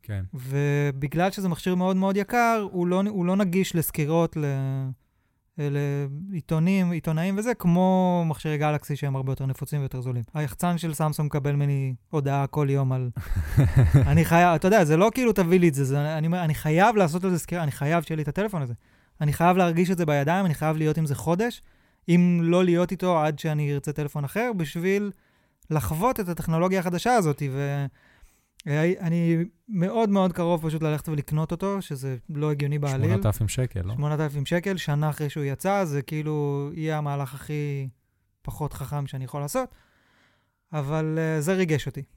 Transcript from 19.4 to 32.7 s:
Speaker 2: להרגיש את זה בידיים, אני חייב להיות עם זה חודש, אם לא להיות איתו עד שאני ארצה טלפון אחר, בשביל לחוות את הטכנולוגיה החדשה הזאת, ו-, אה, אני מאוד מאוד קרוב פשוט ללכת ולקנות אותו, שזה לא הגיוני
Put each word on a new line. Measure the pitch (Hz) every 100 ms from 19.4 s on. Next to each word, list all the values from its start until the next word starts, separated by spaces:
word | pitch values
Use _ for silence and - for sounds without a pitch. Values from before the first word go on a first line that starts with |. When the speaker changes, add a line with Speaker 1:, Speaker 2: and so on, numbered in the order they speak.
| 170 180
Speaker 2:
להרגיש | 175 165 180
את | 180
זה | 165
בידיים, | 147 139 180 190
אני |
חייב | 143 156 160
להיות | 156 156
עם | 156
זה |
חודש, | 143 156 175 240 - - _ _ _ -
אם | 170 175 175
לא | 165 175
להיות | 185 170 180
איתו | 180 185 170
עד | 156 151
שאני | 160 151 147
ארצה | 143 143
טלפון | 147 147 156
אחר, | 139 196 247 208
בשביל | 151 170 180 196 208 - _ _ _ _ _
לחוות | 151 - 156 226 262
את | 180
הטכנולוגיה | 170 - 160 185 190
החדשה | 180 175 233
הזאת, | 247 165 139 143
ו-, | 135 143 143 139 _ _ _ - _ _ _ 165
אה, | 147 165 185
אני | 175 170 170 165 175 _ -
מאוד | 202 180 226 226
מאוד | 202 185
קרוב | 170 170 175 160
פשוט | 156
ללכת | 156 151 -
ולקנות | 151 - 151 156
אותו, | 165 196 196
שזה | - 139 135 127 -
לא | 147 151
הגיוני | 147 143